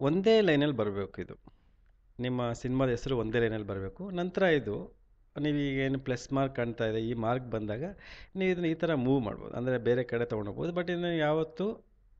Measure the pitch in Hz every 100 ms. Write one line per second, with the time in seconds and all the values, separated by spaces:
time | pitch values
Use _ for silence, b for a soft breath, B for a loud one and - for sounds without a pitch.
0 | 135 180 214 226 190 147 147 120 104 98
1 | 95 - 87 - - - _ _ _ _
2 | _ - 123 123 117 117 127 131 131 117
3 | 139 123 110 120 113 110 104 98 95 -
4 | 196 175 180 185 185 147 104 104 - -
5 | _ _ _ 143 147 147 139 135 135 135
6 | 135 123 - 135 135 127 120 113 110 110
7 | 113 117 113 127 123 110 107 113 175 -
8 | B B B 190 185 175 165 165 165 147
9 | 123 139 104 - 53 - 127 123 113 123
10 | 123 117 120 110 104 110 165 175 175 175
11 | 175 165 151 160 156 - 202 - - _
12 | _